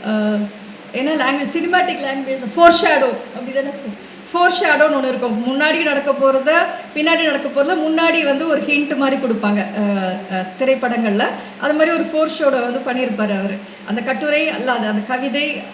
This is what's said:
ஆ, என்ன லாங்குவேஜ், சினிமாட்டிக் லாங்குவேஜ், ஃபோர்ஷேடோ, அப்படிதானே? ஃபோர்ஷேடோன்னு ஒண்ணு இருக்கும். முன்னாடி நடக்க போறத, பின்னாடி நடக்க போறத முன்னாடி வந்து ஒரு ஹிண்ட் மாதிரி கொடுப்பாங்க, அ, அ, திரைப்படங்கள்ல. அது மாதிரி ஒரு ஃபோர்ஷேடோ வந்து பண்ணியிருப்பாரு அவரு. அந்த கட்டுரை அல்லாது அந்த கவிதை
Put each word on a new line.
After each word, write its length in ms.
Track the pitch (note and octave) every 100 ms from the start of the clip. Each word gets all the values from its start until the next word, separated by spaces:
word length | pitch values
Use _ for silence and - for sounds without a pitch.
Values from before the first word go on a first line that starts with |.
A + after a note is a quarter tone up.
| G#3+
ஆ, 40 | G#3+ G#3+ G#3 G#3 - - - -
என்ன 240 | A3+ C#4 D#4
லாங்குவேஜ், 420 | C4 C#4+ C4+ E4
சினிமாட்டிக் 460 | E4+ F4+ F4+ D#4
லாங்குவேஜ், 420 | C#4 C4+ C4+ C4+ A#3+ D#4
ஃபோர்ஷேடோ, 520 | E4+ E4+ E4 D4 C4
அப்படிதானே? 600 | G#3 - G#3+ B3 C4 C#4 - A3 G3+ - - -
ஃபோர்ஷேடோன்னு 640 | E4+ F4+ F4+ E4 C#4+ D4+ C#4
ஒண்ணு 120 | C4
இருக்கும். 360 | A#3 A#3+ G#3+ A#3+
முன்னாடி 360 | C4+ D4+ E4
நடக்க 280 | D#4 C#4 C#4+
போறத, 400 | B3 C4+ C4 C4 E4+ F#4 - - D4+
பின்னாடி 280 | D#4 E4
நடக்க 380 | D#4+ C4+ C4+ C4
போறத 160 | C#4+ F4
முன்னாடி 460 | D#4 D#4+ E4 E4
வந்து 240 | D4 C4+ E4
ஒரு 140 | D4
ஹிண்ட் 340 | - D4 D4 C4+
மாதிரி 260 | C4+ C4+
கொடுப்பாங்க, 360 | B3+ G#3+ G#3 G#3
அ, 580 | G#3 G#3+ G#3 G3+ F#3 G3 -
அ, 120 | F#3 F#3 -
திரைப்படங்கள்ல. 680 | C4 C4 B3 A3+ A3+ G3+ C#4 - - -
அது 120 | C#4
மாதிரி 180 | D4+ D#4+
ஒரு 120 | E4+
ஃபோர்ஷேடோ 460 | D#4+ D#4 D#4 - C#4+
வந்து 420 | C4 A#3+ B3 C4+
பண்ணியிருப்பாரு 480 | B3+ B3 G#3 G#3 G3
அவரு. 180 | G3 - - - -
அந்த 160 | A3
கட்டுரை 460 | A#3+ B3+ D4+ D4 D#4+
அல்லாது 420 | - B3+ A#3 G#3+
அந்த 120 | G#3 G#3
கவிதை 540 | B3+ C4+ C4+ D4 G3 -